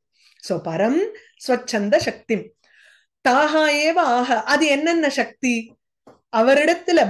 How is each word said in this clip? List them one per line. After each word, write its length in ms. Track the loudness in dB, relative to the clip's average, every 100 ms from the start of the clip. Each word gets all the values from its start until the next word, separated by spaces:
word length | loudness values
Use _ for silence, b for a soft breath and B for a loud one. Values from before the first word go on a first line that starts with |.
| _ _ b b
So, 220 | -8 -6
பரம் 460 | -4 -2 0 -2 -4 -10 B B -4
ஸ்வச்சந்த 480 | -4 -4 -4 0 0
சக்திம். 560 | -2 -8 -6 -6 -6 _ _ b b b b _
தாகா 480 | 0 2 2 2 0
ஏவ 280 | 0 0 0
ஆக. 460 | 0 0 0 -2
அது 240 | 0 0 2
என்னென்ன 440 | 0 0 0 0
சக்தி? 680 | -2 -6 -4 -4 -4 -6 _ _ _ _ _ _ 0
அவரிடத்துல, 680 | 4 4 2 0 2 2 2